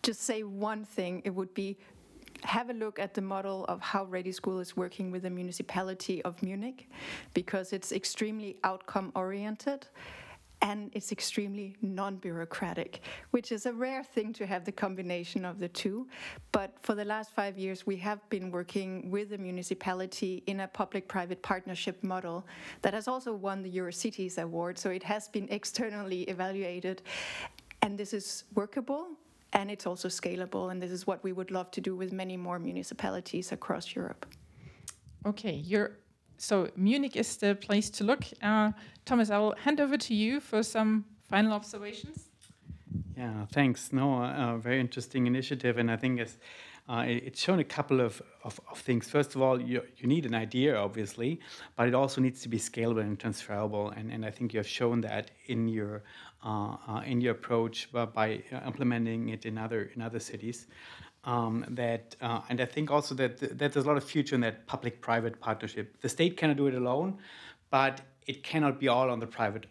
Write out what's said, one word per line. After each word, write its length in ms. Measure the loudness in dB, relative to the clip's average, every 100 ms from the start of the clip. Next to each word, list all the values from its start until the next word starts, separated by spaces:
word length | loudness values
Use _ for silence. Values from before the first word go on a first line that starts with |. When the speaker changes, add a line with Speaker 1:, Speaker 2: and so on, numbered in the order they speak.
Speaker 1:
just 200 | 0 0
say 220 | -2 -2
one 420 | -2 -2 -2 -2 -4
thing, 360 | -2 -2 -2 -2
it 60 |
would 220 | -2 -4
be 240 | -4 -4 -6 -14 -20 -20 -20 -20 -10
have 260 | 0 0 0
a 40 |
look 260 | -2 -4 -2
at 140 | -4
the 80 | -2
model 440 | -2 -2 -2 -4 -4
of 160 | -4
how 220 | -2 -2 0
Ready 260 | -2 -2
School 280 | -2 -2 -2
is 180 | -2 -2
working 340 | -4 -4 -4
with 120 | -2
the 60 | -4
municipality 920 | -4 -4 -6 -4 -2 -2 -4 -4 -2
of 180 | -2 -4
Munich, 460 | -4 -2 -6 -8 -16 -14 -10 -10 0
because 400 | 0 2 -2 0
it's 180 | -4 -2
extremely 640 | -2 -2 -2 -2 -2 -8 -2 0
outcome-oriented 1200 | 0 -2 -2 -2 -2 -2 -2 -4 -2 -2 -2 -8 -18 -16 -16 -18 -20 -20 0
and 300 | 0 0 -4
it's 180 | -6 -4
extremely 640 | -4 -2 -2 -2 -6 -8 -4
non-bureaucratic, 1200 | -4 0 -2 -4 -6 -6 -6 -4 -4 -4 -6 -10 -12 -14 0
which 200 | -2 0
is 140 | -4 -2
a 80 |
rare 300 | -2 -2 -4
thing 300 | -2 -2 -2
to 120 | -4 -4
have 180 | -2 -4
the 60 |
combination 760 | -2 -2 -2 -4 -4 -2 -2 -2
of 140 | -4
the 80 | -6
two. 380 | -2 -2 -2 -8 -12 -14 -14 -2
But 200 | -2 -2 -4
for 140 | -2 0
the 100 | 0
last 260 | -2 0
five 260 | 0 0 0
years, 280 | -4 -2 -2
we 120 | 0
have 220 | 0 -2 -2
been 200 | -4 -2
working 600 | -2 0 -2 -2 -4 -2
with 180 | -2 -2
the 80 | -6
municipality 1040 | -4 -4 -4 -2 -2 -2 -4 -2 -2 -2 -4
in 140 | -4
a 60 | -4
public-private 720 | -4 -2 -2 -2 -4 -2 -6
partnership 600 | -2 -2 -2 -4 -4 -4
model 440 | -4 -2 -4 -6 -8 -14 -14 -2
that 120 | 0
has 140 | 0 -2
also 240 | -4 -4
won 280 | -4 -4 -4
the 80 | -4
Eurocities 680 | -4 -4 -4 -4 -4 -4 -4
Award. 400 | -4 -2 -4 -2
So 120 | -4
it 140 | -4
has 240 | -2 -4 -2
been 200 | -6 -4
externally 720 | -4 -4 -4 -4 -4 -4 -4
evaluated, 800 | -4 -4 -2 -2 -4 -4 -4 -4 -8 -8 -8 -8 -10 -14 -20 -2
and 160 | 0 0
this 160 | -6
is 300 | -6 -6 -10 -2
workable. 540 | -2 0 -4 -4 -4 -4 -12 _ _ _ -4
And 140 | -2
it's 160 | -6 -6
also 220 | -4 -4
scalable, 640 | -4 -4 -4 -4 -4 -4
and 100 | -4
this 80 | -4
is 160 | -4 -2
what 180 | -2
we 80 | -4
would 200 | -4 -2
love 180 | -4 -4
to 100 | -4
do 140 | -4 -2
with 160 | -4
many 260 | -4 -4 -4
more 200 | -4 -4
municipalities 920 | -4 -4 -6 -4 -2 -2 -4 -6 -4
across 440 | -8 -4 -4 -4 -6
Europe. 300 | -6 -8 -14 -16 -20 -20 -20 -16 -16 -16 -20 -6 -4
Speaker 2:
Okay, 260 | -2 -4
you're, 380 | -4 0 2 2 -4 _ _ _ -10
so 320 | 2 2 2 4
Munich 400 | 4 6 2 0
is 220 | 0 2
the 160 | 2
place 380 | 2 4 2 2
to 120 | 0
look. 200 | 2 2 0 -2
Uh, 300 | 4 6 6 2 -10 -16 4
Thomas, 240 | 6 6
I 80 | 6
will 160 | 6 4
hand 240 | 2 4
over 160 | 4 4
to 200 | 2 4
you 240 | 4 2
for 240 | 2 2
some 420 | 2 4 6 4 2 -14 2
final 240 | 6 6
observations. 760 | 4 -4 -10 -8 -8 -10 -12 -14 _ -20 -20 -16 -16 -6 -6 -6 -6
Speaker 3:
Yeah, 300 | -4 -4 0
thanks. 420 | 4 6 4 0
No, 300 | 2 4 4
uh, 340 | 2 0 0 0
very 220 | 2 2
interesting 480 | 2 -2 -2 2 4
initiative, 500 | 4 0 0 2 4
and 140 | 4
I 60 | 4
think 220 | 2 2
it's, 200 | -2 -8 -20 -18 -18 -18 -4
uh, 140 | 0 2
it, 160 | 0
it's 160 | -2 -2
shown 200 | 4 4
a 40 |
couple 380 | 4 -2 4 4
of, 220 | 4 0 -14 -12
of, 160 | -12 -12 -14
of 80 | -8
things. 280 | 2 2 4
First 280 | 2 2 4
of 80 |
all, 180 | 6 6
you, 220 | 2 -2 -2 -2
you 100 | 4
need 180 | 4 4
an 80 |
idea, 420 | 2 2 4 6 6
obviously, 640 | 2 0 -4 0 -2 -2 -6 -16 -10 2
but 120 | 6
it 60 |
also 280 | 6 4 4
needs 200 | 4 2
to 80 | -2
be 80 | -2
scalable 440 | -2 0 2 2
and 180 | 2 0
transferable, 720 | -2 -4 -4 -2 0 0 -2
and, 200 | -4 -6
and 140 | -4 -6
I 60 |
think 200 | -2 -2
you 60 | 0
have 100 | -2
shown 340 | 2 4 4
that 280 | 2 -2 -4 -12 -4
in 220 | 0 2
your, 340 | 2 -2 -6 -10 -18 -20 _ -4
uh, 300 | -2 -2 -4 -4
uh, 140 | -4 0
in 160 | 2
your 100 | 4
approach 580 | 2 2 2 2 -2 -4
by, 100 | -2
by, 400 | 0 2 2 2 -6
uh, 80 | -8 -6
implementing 640 | 0 2 2 0 0 -2
it 160 | -4 -4
in 120 | -4
other, 340 | -2 -2 -4 -4
in 60 |
other 180 | -4 -4
cities. 480 | -6 -6 -6 -8 -14 -20 -18 -18 -20 _
Um, 400 | 0 2 2 0 -2
that, 480 | 0 0 0 -4 -6
uh, 200 | -2 -2 -2
and 100 | 0
I 60 | 0
think 260 | 0 4
also 240 | 2 2 0
that 240 | 0 0
th-, 140 | -6
that 180 | 0 2
there's 140 | 4 4
a 20 |
lot 80 | 4
of 80 |
future 320 | 4 0 4 4
in 60 |
that 260 | 2 0 -6
public-private 720 | -4 -4 -4 2 2 2 -2
partnership. 640 | -2 -2 -2 -6 -8 -4
The 80 | -4
state 260 | 4 2 4
cannot 220 | 2 6
do 100 | 4
it 60 |
alone, 440 | 4 2 2 0 -4 -10 -18 -18 -20 _
but 320 | 4 4 2 -14 _ -8
it 160 | -8
cannot 340 | 0 4 4 4
be 120 | 4
all 200 | 6 6
on 120 | 2
the 60 | -4
private 400 | 0 0 0 -10